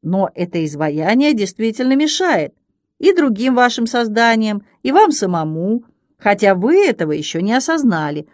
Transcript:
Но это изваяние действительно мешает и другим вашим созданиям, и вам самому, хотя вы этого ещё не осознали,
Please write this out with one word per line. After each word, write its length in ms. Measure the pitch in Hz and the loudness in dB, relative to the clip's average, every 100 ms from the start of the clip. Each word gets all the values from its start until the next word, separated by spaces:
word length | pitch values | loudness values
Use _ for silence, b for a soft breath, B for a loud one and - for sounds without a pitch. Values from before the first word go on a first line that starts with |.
Но 260 | 156 190 190 - | -4 -2 -2 -4
это 280 | 175 175 | -6 -4
изваяние 720 | 156 147 156 151 160 240 294 | -4 -4 -4 -2 0 2 2
действительно 640 | 233 190 - 226 220 254 269 | 0 -2 -4 -4 -2 0 0
мешает 580 | 302 - 370 220 147 - _ _ _ - | 0 0 0 0 -2 -8 _ _ _ -2
и 120 | 359 | 2
другим 440 | 359 285 202 254 247 | 2 2 0 0 2
вашим 320 | 247 240 233 | 2 0 -2
созданиям, 760 | 240 233 214 233 226 220 208 b b | -2 -2 2 2 2 0 -4 b b
и 80 | 254 | 0
вам 200 | 311 415 | 4 4
самому, 720 | 285 190 175 156 160 185 240 - _ _ _ | 2 -2 -2 -4 -4 -4 -4 -6 _ _ _
хотя 340 | 214 202 202 | -2 2 2
вы 320 | 185 214 370 381 | 2 2 4 2
этого 260 | 220 156 | 0 -2
ещё 280 | 151 151 160 | -4 -4 -4
не 140 | 196 | -2
осознали, 760 | 247 269 320 240 170 151 147 151 | 0 0 0 2 0 -2 -6 -10